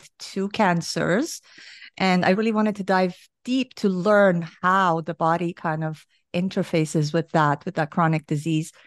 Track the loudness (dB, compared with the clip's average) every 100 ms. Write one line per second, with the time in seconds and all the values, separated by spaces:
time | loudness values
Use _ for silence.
0 | -20 _ -12 -6 -6 0 0 0 -2 -4
1 | 0 0 -2 -8 -18 -20 -20 -20 -18 -4
2 | 0 2 2 2 0 0 0 -2 -2 0
3 | 0 -4 -18 _ -6 -4 -4 -4 -2 0
4 | 2 4 6 4 -2 -4 0 2 2 0
5 | -4 -2 0 0 -2 -6 -6 -4 -4 -8
6 | -14 _ _ -4 -2 -2 -2 0 0 0
7 | 0 -2 0 2 2 0 -4 -6 -4 0
8 | 0 0 -2 -4 -2 -2 -4 -10